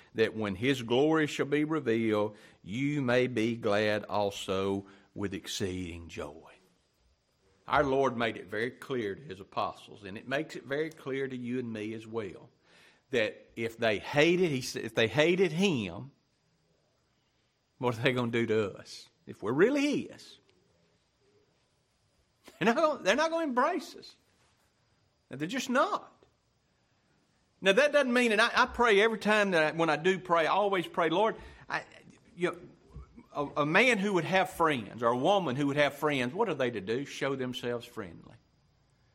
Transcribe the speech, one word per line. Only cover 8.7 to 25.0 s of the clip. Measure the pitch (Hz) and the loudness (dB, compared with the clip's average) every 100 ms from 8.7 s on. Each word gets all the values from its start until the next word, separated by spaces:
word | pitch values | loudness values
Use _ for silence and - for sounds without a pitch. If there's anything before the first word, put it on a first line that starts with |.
clear | 127 - 127 101 87 | -6 -8 -6 -4 -8
to | |
his | 143 95 | -12 -16
apostles, | 95 - 95 - - - | -10 -6 -6 -8 -18 -18
and | 98 104 | -16 -14
it | - | -6
makes | 139 160 180 | -6 -6 -12
it | - | -8
very | 143 160 | -6 -6
clear | - 139 135 135 | -8 -8 -6 -6
to | 127 | -8
you | 120 127 | -6 -6
and | 120 | -6
me | 110 107 | -8 -8
as | 110 110 | -10 -10
well, | 113 98 78 - _ _ - - _ _ | -8 -8 -12 -20 _ _ -20 -20 _ _
that | 120 107 - - - | 0 0 -2 -14 -8
if | 113 - | -6 0
they | 113 98 | 0 0
hated, | - 147 165 175 180 | 0 4 4 4 2
he | 131 | 0
said, | 123 - | -4 -8
if | 113 | -4
they | - 113 | 0 2
hated | 147 160 180 185 | 4 4 4 2
him, | 156 196 135 95 92 135 - _ _ _ _ _ _ _ _ _ _ _ _ _ _ _ - | 2 2 2 -2 -8 -14 -20 _ _ _ _ _ _ _ _ _ _ _ _ _ _ _ -4
what | 123 113 | -2 2
are | |
they | 139 | 0
gonna | 127 120 | 2 0
do | 117 113 | 0 2
to | 110 98 - | 2 0 -6
us? | - - - _ - | -16 -20 -20 _ -20
If | - | -8
we're | 101 | -4
really | 135 220 285 294 202 - | 2 2 2 0 -2 -4
his, | - - - _ _ _ _ _ _ _ _ _ _ _ _ _ _ _ _ _ _ _ _ - - | -12 -20 -20 _ _ _ _ _ _ _ _ _ _ _ _ _ _ _ _ _ _ _ _ -20 0
they're | 190 | 2
not | 247 | 4
gonna, | 311 247 | 2 2
they're | 180 247 | 2 2
not | 320 | 2
gonna | 330 | 0
embrace | 320 240 294 349 - - | 0 0 0 0 -6 -14
us. | - - _ _ _ _ _ _ _ _ | -20 -20 _ _ _ _ _ _ _ _